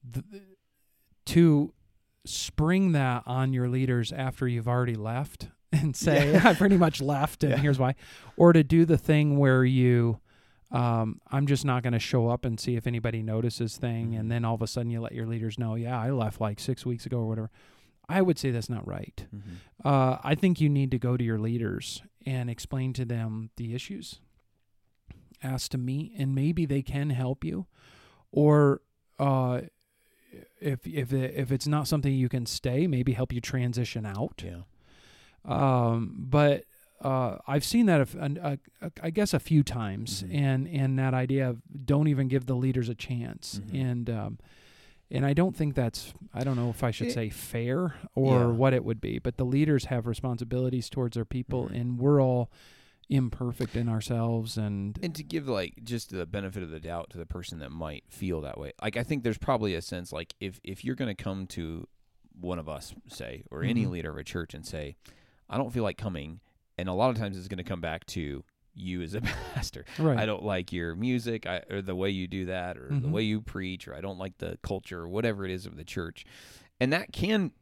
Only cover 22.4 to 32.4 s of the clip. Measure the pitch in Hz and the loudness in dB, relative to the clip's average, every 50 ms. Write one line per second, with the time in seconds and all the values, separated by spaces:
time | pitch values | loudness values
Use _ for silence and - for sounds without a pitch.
22.4 | 123 120 117 - - - - 135 131 131 127 127 127 117 120 113 113 110 110 110 | -2 -4 -6 -6 -8 -6 -4 -2 -2 -2 -2 -2 -2 -2 -2 -2 -2 -2 -4 -6
23.4 | 110 113 _ - 117 113 113 127 - - 202 - - - - - _ _ _ _ | -8 -10 _ -10 -8 -6 -6 -6 -8 -8 -10 -12 -12 -14 -16 -18 _ _ _ _
24.4 | _ _ _ _ _ _ _ _ _ _ _ _ _ - - - - _ _ _ | _ _ _ _ _ _ _ _ _ _ _ _ _ -20 -20 -20 -20 _ _ _
25.4 | - 135 131 127 - - - 135 123 123 131 139 156 202 233 208 139 135 135 135 | -8 -6 -4 -4 -6 -4 -4 -4 -2 -2 -2 -4 -4 -6 -6 -4 -2 0 0 2
26.4 | 135 151 170 160 165 143 139 139 135 - - 143 143 151 139 123 127 127 139 - | 2 2 2 0 0 0 0 -2 -2 -2 -4 -2 -2 0 0 -2 0 -2 -4 -4
27.4 | - 160 - 185 185 - _ _ _ - - - - - _ _ _ _ - - | -6 -6 -6 -6 -8 -10 _ _ _ -20 -20 -20 -20 -20 _ _ _ _ 2 6
28.4 | 147 151 151 147 147 143 139 - _ _ _ _ _ _ _ _ 143 139 135 131 | 8 8 8 10 8 8 6 4 _ _ _ _ _ _ _ _ 0 2 2 2
29.4 | 131 123 123 127 - 170 _ _ _ _ _ _ _ _ _ _ _ _ - - | 2 2 0 -2 -4 -6 _ _ _ _ _ _ _ _ _ _ _ _ -20 -20
30.4 | - _ _ _ - 147 135 123 _ 165 156 151 131 120 135 135 131 127 - 143 | -20 _ _ _ -4 -4 -4 -4 _ -6 -4 -4 -2 0 0 -2 -2 -2 -2 -4
31.4 | 135 120 139 131 - 151 147 151 147 - - 151 135 139 135 131 131 123 - 131 | -2 -2 -2 -2 0 0 0 0 2 0 0 0 2 2 2 2 2 2 0 -2